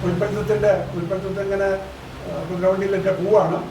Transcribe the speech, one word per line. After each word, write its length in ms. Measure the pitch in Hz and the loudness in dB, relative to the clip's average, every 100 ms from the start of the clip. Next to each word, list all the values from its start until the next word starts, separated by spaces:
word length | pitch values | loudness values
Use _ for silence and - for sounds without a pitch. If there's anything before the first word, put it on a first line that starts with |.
| 180 | 0
ഉൾപ്പെടുത്തത്തിൻ്റെ, 640 | 175 208 208 214 214 208 185 - 180 | 0 0 -2 0 2 4 2 0 -6
ഉൾപ്പെടുത്തത്തിൽ 460 | 170 190 190 190 196 | -4 -4 -4 -4 -2
ഇങ്ങനെ, 220 | 196 196 190 196 - - - - | 0 0 0 -4 -14 -16 -12 -8
ആ, 40 | - 165 175 | -8 -6 0
ഗ്രൗണ്ടിലിട്ട് 520 | 185 190 196 185 - - | 2 2 2 0 2 0
പോവാണ്. 380 | 185 214 175 - - | 4 4 4 0 -4